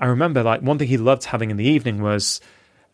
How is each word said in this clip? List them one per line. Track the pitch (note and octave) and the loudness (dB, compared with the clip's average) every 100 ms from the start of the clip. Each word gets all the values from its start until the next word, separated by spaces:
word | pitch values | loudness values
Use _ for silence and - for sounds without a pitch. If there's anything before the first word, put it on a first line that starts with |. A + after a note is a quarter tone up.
I | B2+ | 0
remember, | B2 E3+ C#3 | 2 2 2
like, | A2+ A2+ | 0 0
one | B2+ D3 | 0 -2
thing | C3+ | 0
he | B2+ | 0
loved | A#2 C3+ - | 2 0 0
having | A#2 A2 | -4 -2
in | G#2 | 0
the | |
evening | A#2+ D3+ A#2+ G#2 | 2 2 0 -2
was | G#2 G#2 - - - _ _ _ _ | 0 0 -2 -6 -12 _ _ _ _